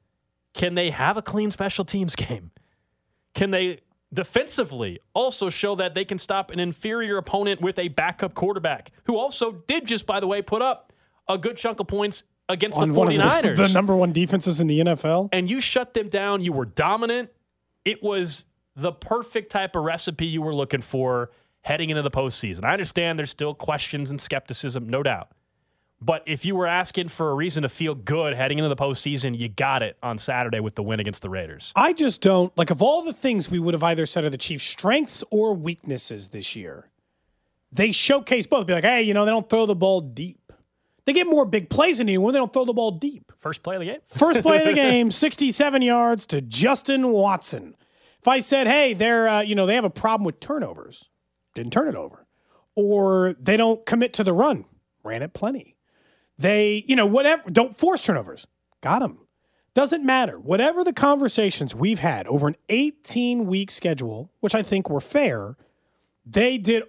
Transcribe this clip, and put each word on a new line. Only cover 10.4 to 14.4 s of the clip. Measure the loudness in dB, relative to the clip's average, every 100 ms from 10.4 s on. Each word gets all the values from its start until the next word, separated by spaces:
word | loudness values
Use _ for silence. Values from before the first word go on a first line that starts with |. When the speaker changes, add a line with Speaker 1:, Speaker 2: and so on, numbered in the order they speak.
Speaker 1:
put | -2 -2
up | 0 -2 _ _ _ _ -4
a | -2
good | -4 -4
chunk | -6 -4
of | -4
points | -2 -4 -6 -16 _ -6
against | -2 -2 0
Speaker 2:
On | 2
Speaker 1:
the | 4
Speaker 2:
one | 4
of | 4
the, |
Speaker 1:
forty-niners? | 4 4 2 4
Speaker 2:
the | 4
number | 4 4 4
one | 2
defenses | 2 2 0